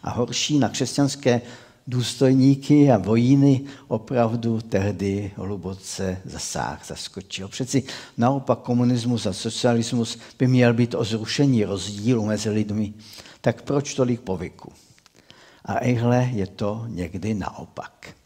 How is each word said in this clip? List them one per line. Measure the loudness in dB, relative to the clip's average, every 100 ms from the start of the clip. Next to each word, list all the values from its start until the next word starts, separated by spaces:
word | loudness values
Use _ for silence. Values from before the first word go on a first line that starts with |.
a | -6
horší, | -4 -2 -2 0 2
na | 2
křesťanské | 0 -4 0 0 0 0 0 -2 -18 -20 _ -6
důstojníky | -4 -2 2 4 6 6 4 4 6 8
a | 6
vojíny | 4 2 6 6 6 4 0 -14 -6
opravdu | -6 -2 0 2 0 -2 -4
tehdy | -2 -2 -2 -2 -2 -2 -6 -8
hluboce | -8 -8 -8 -10 -12 -6 -6 -6
zasáhl, | -10 -12 -8 -6 -6 -8 -12
zaskočil. | -12 -12 -14 -12 -12 -10
Přeci | -8 -2 -2 -2 -10 -10 0
naopak | 0 2 0 -2
komunismus | 0 2 2 2 0 -2 -2
a |
socialismus | -4 -6 -2 2 2 0 -2 -4 -6 -12 -2
by | 2
měl | 4 4
být | 4 2
o | 0
zrušení | -2 -4 -4 0 2 4
rozdílu | 2 -2 -6 -4 0 0 0
mezi | -2 -2
lidmi. | -2 -2 -2 -4 -8 -20 -20 -20 -4
Tak | -2 -2
proč | -2 -4 -2
tolik | -2 0 0
povyku? | -4 -6 -8 -14 -20 -20 _ _ _ _ _ -20 -20 _
A | -6
ejhle, | -2 0 0 2 2 2
je | -2 -4
to | -4 -6 -4 -8
někdy | -8 -8 -6 -4
naopak. | -4 -6 -10 -16 -14 -16 _ -20 -20